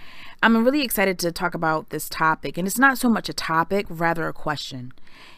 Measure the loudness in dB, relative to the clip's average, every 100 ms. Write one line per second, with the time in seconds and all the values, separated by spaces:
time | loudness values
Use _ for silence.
0 | -14 -14 -16 0 4 6 6 2 0 2
1 | 2 2 -2 0 -4 0 0 0 -2 -8
2 | -8 0 2 2 -2 -4 -4 4 4 4
3 | 2 2 -2 -8 -2 0 2 0 -2 -2
4 | 0 0 -2 -4 -4 -4 -8 -10 -12 -14
5 | -16 -16 -20